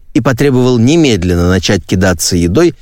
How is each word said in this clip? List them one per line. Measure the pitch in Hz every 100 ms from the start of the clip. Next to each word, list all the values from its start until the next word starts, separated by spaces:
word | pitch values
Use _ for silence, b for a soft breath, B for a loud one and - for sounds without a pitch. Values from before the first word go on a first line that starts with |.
| -
и | -
потребовал | - 123 143 127 123 123
немедленно | 117 170 151 104 90 87 87
начать | 92 - 101 -
кидаться | 95 92 90 - 90
едой | 85 107 175 b